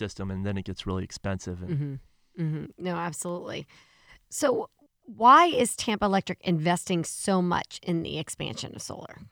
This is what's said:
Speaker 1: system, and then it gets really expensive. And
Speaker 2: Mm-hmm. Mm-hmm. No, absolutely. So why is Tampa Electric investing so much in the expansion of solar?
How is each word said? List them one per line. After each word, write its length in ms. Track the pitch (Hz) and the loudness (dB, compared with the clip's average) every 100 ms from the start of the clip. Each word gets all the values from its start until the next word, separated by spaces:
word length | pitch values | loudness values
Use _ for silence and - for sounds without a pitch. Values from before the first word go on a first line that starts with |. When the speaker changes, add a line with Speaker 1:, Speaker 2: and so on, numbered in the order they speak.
Speaker 1:
system, 280 | 104 - 98 | -8 -6 -6
and 140 | 95 | -4
then 140 | 101 98 | -2 -4
it 60 | |
gets 220 | 92 92 - | -6 -8 -4
really 180 | 92 | -4
expensive. 580 | 92 - 98 95 - 90 | -4 -8 -6 -6 -6 -8
And 80 | 90 147 143 135 - _ _ - | -4 -4 -4 -8 -14 _ _ -6
Speaker 2:
Mm-hmm. 40 | |
Mm-hmm. 220 | 160 156 147 - | -4 -4 -8 -8
No, 120 | 180 170 | -6 -4
absolutely. 720 | 170 160 180 175 - - - - _ _ _ - _ | -6 -6 -6 -8 -8 -10 -12 -20 _ _ _ -20 _
So 380 | - 294 226 - _ 285 _ | -2 0 0 -2 _ _ _
why 420 | - 202 226 294 349 | -20 4 10 10 10
is 280 | 294 240 | 4 0
Tampa 300 | - - 214 | 0 -2 0
Electric 360 | 208 190 - 175 | 4 2 0 -4
investing 600 | - 170 160 175 - 175 | 0 2 2 0 0 -2
so 400 | 156 - - 190 | -2 -4 2 2
much 380 | 180 175 - - | 4 0 -2 -10
in 220 | - 170 | -2 -2
the 120 | - 147 | -2 -6
expansion 580 | - - - - - - | -8 -8 -8 -6 -10 -12
of 40 | |
solar? 360 | - - - - - | -12 -12 -12 -18 -20